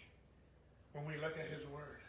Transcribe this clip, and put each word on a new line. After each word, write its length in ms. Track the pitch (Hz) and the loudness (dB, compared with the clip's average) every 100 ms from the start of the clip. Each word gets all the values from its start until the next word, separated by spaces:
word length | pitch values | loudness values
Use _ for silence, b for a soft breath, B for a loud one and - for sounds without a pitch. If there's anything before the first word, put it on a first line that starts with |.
| - - - - - - - - - | -12 -14 -16 -18 -18 -18 -18 -16 -6
when 120 | 147 | 0
we 100 | 151 151 | 4 6
look 180 | 156 156 | 6 6
at 80 | 156 | 2
his 200 | 151 143 | 2 0
word. 320 | 143 147 - | -2 -2 -6